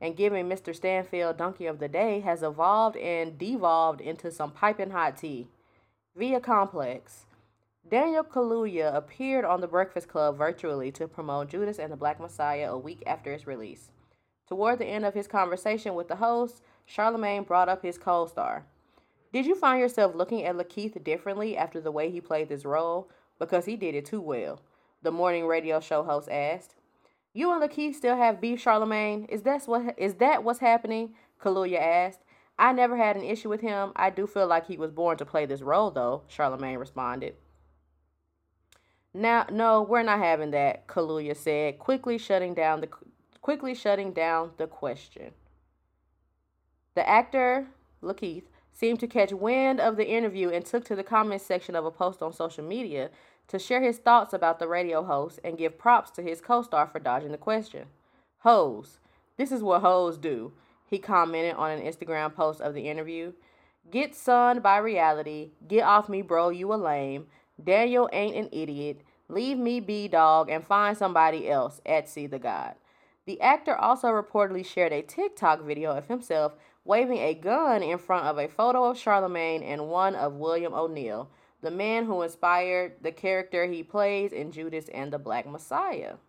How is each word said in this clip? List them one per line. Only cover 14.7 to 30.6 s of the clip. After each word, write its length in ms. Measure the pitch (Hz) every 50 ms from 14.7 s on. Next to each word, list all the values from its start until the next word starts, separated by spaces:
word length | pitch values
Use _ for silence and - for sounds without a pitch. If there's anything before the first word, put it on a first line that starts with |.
| 247 240
the 80 | 214
end 180 | - 202 214 214
of 80 | 202 202
his 140 | 208 202
conversation 640 | - - 196 185 175 180 180 - 214 214 220 - 220 185
with 140 | 170 175
the 80 | 170 170
host, 480 | 185 226 233 240 240 247 240 240 - _ _ _ _ _
Charlamagne 580 | _ - - 208 226 226 226 220 202 202 202 190
brought 240 | - 175 180 185 180
up 140 | 190 185 -
his 160 | 175 175 -
co-star. 680 | - 190 175 170 170 165 - - 82 60 57 - - _ _ _ _ _ _ _ _ _ _ _ _ _
"Did 140 | - 254 262
you 80 | 294 381
find 260 | 370 320 269 254 254
yourself 360 | 247 247 247 233 208 185 165
looking 280 | 170 180 180 233 220 165
at 120 | 175 180
Lakeith 480 | 175 175 175 - 208 208 220 214 180 147
differently 520 | 160 156 175 - 196 196 202 214 220 208
after 240 | - 165 165 - 165
the 120 | 160 156
way 180 | 151 151 156 170
he 100 | 180 175
played 280 | 170 - 160 156 156 151
this 160 | 147 139 135
role? 420 | 143 143 156 165 170 170 180 185 _ _ _ _ _ _
Because 280 | _ 165 165 190 175 175
he 100 | 202 233
did 180 | 214 185 165 143
it 120 | 143 139
too 160 | - 220 214
well," 400 | 175 151 135 117 95 71 73 - _ _ _ _ _ _ _ _ -
the 80 | 160
morning 340 | 160 170 180 180 175 170 165
radio 340 | 165 165 165 160 160 156 160
show 220 | 160 - 160 151
host 260 | 156 170 147 147 147
asked. 460 | - 123 143 143 147 170 180 - - _ _ _ _ _ _ _ _ _ _ _ _ _
"You 180 | 214 311 359
and 100 | 349 330
Lakeith 320 | 302 294 294 302 294 302 277
still 220 | - - 240 247
have 260 | 247 240 226 214 -
beef, 220 | 220 233 240 240 -
Charlamagne? 680 | 254 214 214 220 214 214 214 214 214 208 214 214 -
Is 140 | - 214 196
that 200 | 269 285 285 269
what, 280 | - 233 240 240 240 233
is 200 | - 185 202 190
that 280 | - 240 277 302 - 214
what's 160 | 233 240
happening?" 540 | 240